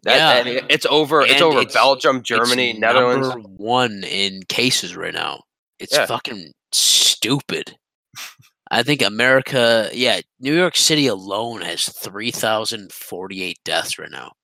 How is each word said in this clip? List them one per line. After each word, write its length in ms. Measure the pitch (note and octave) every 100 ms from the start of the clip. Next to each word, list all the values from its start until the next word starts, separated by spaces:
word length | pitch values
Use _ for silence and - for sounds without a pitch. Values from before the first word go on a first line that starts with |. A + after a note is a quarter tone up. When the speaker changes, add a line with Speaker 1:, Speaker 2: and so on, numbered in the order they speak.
Speaker 1:
That, 120 | - C3
Speaker 2:
Yeah. 160 | B2+ B2
Speaker 1:
and 100 | B2
it, 160 | B2+ -
it's 180 | D3+ D3+
over, 340 | D3 D3 D3+
it's 120 | A#2+
Speaker 2:
And 80 | C#3
Speaker 1:
over 180 | E3 C#3
Speaker 2:
it's, 140 | B2
Speaker 1:
Belgium, 420 | - B2+ C3 D3+ C3
Speaker 2:
it's 100 | -
Speaker 1:
Germany, 440 | A2+ A#2+ B2 B2
Netherlands. 560 | A2 A2+ B2 B2 B2+ C3
Speaker 2:
number 200 | B2 G2
one 520 | F#2+ G#2 B2 B2 G2+
in 400 | F#2 G2 G2 F#2+ F#2
cases 480 | - B2 - F2+ F2
right 180 | F2
now. 280 | E2 D#2+ C#2+ _ _ _ _
It's 160 | -
Speaker 1:
Yeah. 120 | C#3 G#2+
Speaker 2:
fucking 440 | A#2 - G#2+ D#2+ _ _
stupid. 1040 | - - - - - G#2+ C#3 - E2 - - _ _ _ - - _ _ _ -
I 140 | A#2
think 180 | A#2+ D3
America, 920 | G2+ G#2+ B2+ C3 - C3+ A#2 A2+ G#2
yeah, 280 | - B2 G2 - _
New 160 | C3 D#3+
York 180 | F3+ -
City 300 | - D#3 C3+
alone 540 | G2 F#2+ G2 A#2 A2
has 280 | F2 E2+ -
three 440 | - G#2+ G2 A#2
thousand 600 | - - G#2+ A2 A2+ F#2
forty-eight 680 | - - F2+ F#2+ F#2+ F2+ F2
deaths 320 | - E2 - -
right 140 | D#2
now. 220 | C#2 B1 _